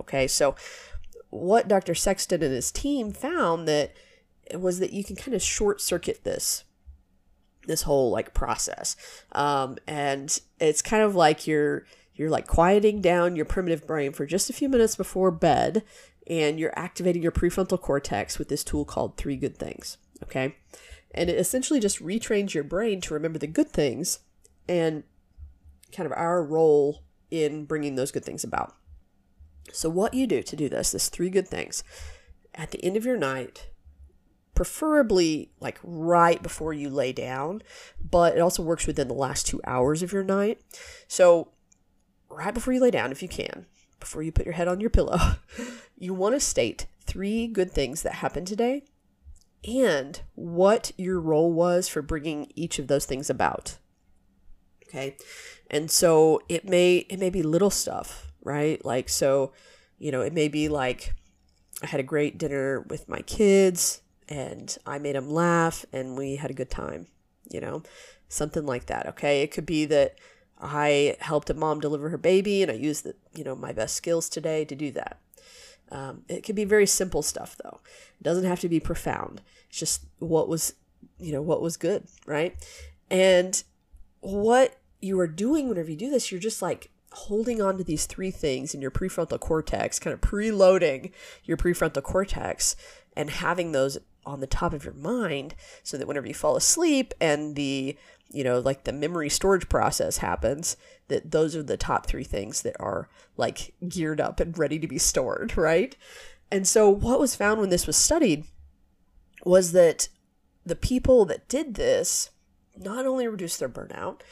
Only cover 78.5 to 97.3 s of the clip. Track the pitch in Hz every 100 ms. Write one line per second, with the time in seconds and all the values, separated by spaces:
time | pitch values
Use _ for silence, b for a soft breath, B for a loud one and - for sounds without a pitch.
78.5 | 180 175 165 - 165 - - - - b
79.5 | b b - 156 - - _ 165 160 -
80.5 | 165 - - _ _ - - 175 143 151
81.5 | 156 165 165 170 208 - - - 147 175
82.5 | - B B B B _ 185 190 180 185
83.5 | 185 - _ _ - - _ 196 196 214
84.5 | 247 262 - _ _ 190 190 175 156 220
85.5 | 311 262 185 165 156 247 277 - 185 208
86.5 | 226 180 131 - _ _ - - 208 226
87.5 | 226 196 190 175 156 - - 190 185 151
88.5 | 131 135 143 135 - 185 - 165 131 -
89.5 | 156 156 - - - 170 135 - 202 220
90.5 | 208 185 190 160 135 131 B B B -
91.5 | 165 175 175 160 - - 185 196 - -
92.5 | - - - B B B - 147 - 151
93.5 | 175 170 143 135 135 - _ - 139 135
94.5 | - 175 160 - 143 151 247 202 143 143
95.5 | - B B - 139 - 143 117 151 151
96.5 | - - - 330 277 254 - 160